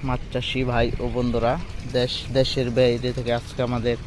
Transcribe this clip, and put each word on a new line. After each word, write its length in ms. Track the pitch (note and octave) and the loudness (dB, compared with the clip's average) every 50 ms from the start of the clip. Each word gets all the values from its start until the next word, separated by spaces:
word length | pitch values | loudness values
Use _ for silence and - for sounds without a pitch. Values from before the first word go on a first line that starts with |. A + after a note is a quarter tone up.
| - C3 | -2 -2
মাছ 120 | B2+ B2 - - | -2 -2 -2 -4
চাষি 280 | - B2+ B2 - - B2+ C3 B2 | -4 -4 -4 -2 -2 0 0 2
ভাই 160 | A#2+ A#2+ A#2 A#2+ - - | 2 2 2 2 0 -2
ও 20 | B2 B2 A2+ | -2 -2 0
বন্ধুরা, 360 | B2 B2 B2 A#2 A#2 A2+ A#2 C3+ E3+ F3 - - - - B2+ B2 | 0 0 2 2 2 2 2 0 0 -4 -6 -8 -8 -8 -2 0
দেশ, 160 | B2+ B2 B2 - - - - B2 | 0 0 0 -2 -6 -6 0 2
দেশের 320 | C3+ B2+ - - C#3+ B2+ B2 A#2 | 2 2 2 2 -2 -2 0 4
বাইরে 340 | B2 B2+ B2 A#2+ A#2+ B2 B2+ A#2+ | 4 4 4 4 2 0 -2 -2
থেকে 140 | B2+ A#2+ A#2+ A#2+ A#2+ | -2 0 0 0 -2
আজকে 220 | - - - - B2+ A#2+ | -2 -6 -4 -2 -2 0
আমাদের 280 | B2 A#2+ G#2+ A#2+ A#2+ A2+ - | 0 0 0 0 -2 -2 -4